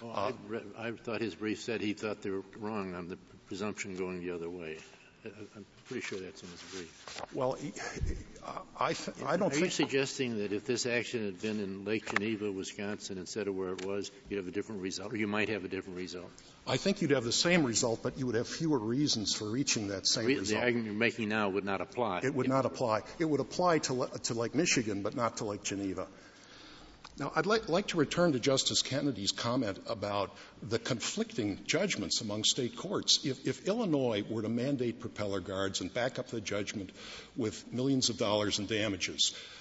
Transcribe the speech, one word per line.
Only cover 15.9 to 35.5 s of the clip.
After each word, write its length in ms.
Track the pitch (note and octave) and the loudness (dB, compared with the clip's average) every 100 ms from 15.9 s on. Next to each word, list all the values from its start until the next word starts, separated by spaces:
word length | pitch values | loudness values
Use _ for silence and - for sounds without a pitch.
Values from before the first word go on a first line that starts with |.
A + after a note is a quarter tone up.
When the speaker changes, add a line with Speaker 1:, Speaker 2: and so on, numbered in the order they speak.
| F2+ | -6
Speaker 1:
result? 320 | F#2 F2+ F#2 - - - - | -6 -8 -10 -16 -20 -10 -2
Speaker 2:
I 80 | C3 | 0
think 260 | G3 G3 | 2 2
you'd 100 | D#3 | 4
have 120 | C3+ | 4
the 80 | A#2 | 4
same 320 | - E3+ F3+ | 4 6 6
result, 400 | C3 G#2+ B2 A2 | 6 4 2 2
but 140 | C3+ D3 | -2 -2
you 80 | B2+ | 0
would 100 | A2 | 0
have 140 | - | 0
fewer 280 | - D#3+ C#3 | -2 2 2
reasons 560 | G#2+ B2+ C#3+ A2+ G2 | 2 2 2 2 0
for 120 | - G#2+ | 0 0
reaching 420 | B2 C#3+ B2 G2+ | 0 2 0 0
that 160 | F#2+ - | 0 2
same 200 | B2 A#2 | 2 4
Speaker 1:
Re-, 80 | |
the 60 | C3+ | 2
Speaker 2:
result. 200 | G2 G#2+ | 2 4
Speaker 1:
argument 260 | B2 A#2+ A2 | 4 4 2
you're 80 | G#2 | 2
making 340 | A#2 A#2 G#2 | 2 2 0
now 180 | A2 G2+ | 2 2
would 160 | G2 | 2
not 160 | G2 F#2 | 0 -2
apply. 400 | F2+ B2 A2+ F2+ | -2 -2 0 2
Speaker 2:
It 100 | B2+ | 2
would 140 | B2+ B2+ | 2 4
Speaker 1:
It 20 | |
Speaker 2:
not 160 | C3+ A#2 | 4 4
apply. 380 | - A#2+ G#2+ - - | 2 2 2 0 -2
It 60 | |
would 160 | D#3+ C#3 | 0 2
apply 400 | A#2 - F3+ D#3 | 0 2 4 4
to, 300 | - B2+ C3+ B2+ | 2 0 -2 -4
to 100 | - | -2
Lake 220 | A#2 A2+ B2 | 0 0 2
Michigan, 480 | F3 - A2 G2+ | 4 4 2 0
but 120 | G2+ B2+ | -2 0
not 220 | A2+ - | 0 0
to 80 | G#2+ | -2
Lake 180 | G#2 | -2
Geneva. 440 | - G2 G2 F2+ E2+ - - - - - - - - - - - | -2 -2 -2 -2 -6 -10 -20 -20 -20 -20 -18 -18 -20 -18 -16 -8
Now, 120 | C#3 D#3+ | -2 0
I'd 100 | F3 | 4
li-, 140 | A3 F#3+ | 2 4
like 200 | F3 G#3 | 2 2
to 100 | F3 | 2
return 340 | C3 E3+ F3 | 2 4 4
to 80 | B2+ | 6
Justice 420 | C3+ C3+ - G#2+ | 6 4 4 2
Kennedy's 500 | - C3 C#3+ G2+ G2 | 2 0 0 0 -2
comment 460 | - A#2 B2+ G#2+ F#2+ - | 0 0 2 0 -2 -4
about 500 | A2 G2+ G2+ F#2 - - - G#2 | -4 0 0 0 -4 -18 -14 -2
the 120 | A2+ | 0
conflicting 800 | - A#2 - G#3 A3 - G#2 F2+ - | 0 -2 -2 -2 -2 0 0 0 0
judgments 540 | D3+ G3 - G#2 - | 2 2 0 0 0
among 220 | G#2+ G#2+ | 0 2
state 320 | - - A#2+ - | 2 4 0 -2
courts. 480 | F3+ D#3+ - - | -4 0 4 4
If, 220 | C#3+ B2 C#3+ | 2 -2 -2
if 220 | - F3+ | -2 0
Illinois 560 | A3+ G#3 C#3+ B2+ G#2 B2+ | 2 4 4 4 2 0
were 140 | A2+ | -2
to 80 | G#2+ | 0
mandate 500 | A#2 C3+ C3+ B2 A2+ | 2 2 2 0 -2
propeller 400 | A2 - G#2 G2 | -6 -4 -2 -2
guards 420 | F2+ | 0